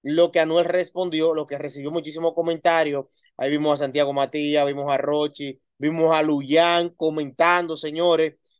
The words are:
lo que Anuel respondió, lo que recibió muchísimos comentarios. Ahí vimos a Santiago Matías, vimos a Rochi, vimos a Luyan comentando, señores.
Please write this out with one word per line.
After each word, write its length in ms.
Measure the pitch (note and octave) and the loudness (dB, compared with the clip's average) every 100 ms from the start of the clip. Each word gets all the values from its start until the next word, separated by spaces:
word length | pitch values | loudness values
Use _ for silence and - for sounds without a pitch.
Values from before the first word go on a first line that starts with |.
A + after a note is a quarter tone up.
lo 280 | C3+ D#3 F3 | -2 2 2
que 80 | F3 | 2
Anuel 260 | D#3+ E3 E3+ | 2 2 2
respondió, 680 | F3+ F3 - F3+ D#3 D#3+ | -2 -2 -4 -4 0 0
lo 120 | D#3 C#3+ | 0 -6
que 120 | C#3+ | -8
recibió 340 | C#3+ C#3+ C#3+ | -10 -10 -6
muchísimos 420 | E3 D3+ D#3 E3 | -6 -8 -4 -4
comentarios. 720 | E3 E3+ E3 E3+ E3 D#3 C#3 C3+ _ _ - | -2 -4 0 2 2 0 -2 -8 _ _ -6
Ahí 120 | C3+ | -2
vimos 240 | D3 D3+ C#3+ | 0 0 0
a 20 | C#3+ | 0
Santiago 280 | C#3 C#3+ | 0 0
Matías, 520 | C#3 C#3 D3+ D3 D3 C#3 | 0 -2 -2 0 0 0
vimos 260 | C#3+ C#3+ | -2 -2
a 60 | C3+ | -2
Rochi, 640 | - D3 D3+ D3 C#3 C3 _ _ | 0 -2 -2 -6 -12 -12 _ _
vimos 380 | D3 E3 D#3+ D#3 | -4 2 4 4
a 60 | |
Luyan 680 | D#3 C#3+ C3+ D#3 E3+ E3+ E3+ | 2 -2 2 2 4 2 -2
comentando, 880 | E3+ D#3+ D#3 C#3+ C3 E3+ F3 E3+ D#3 | _ -4 -2 -8 2 4 4 0 -6
señores. 580 | D#3 D#3 F3 D#3+ D#3+ _ _ | -8 0 2 2 0 _ _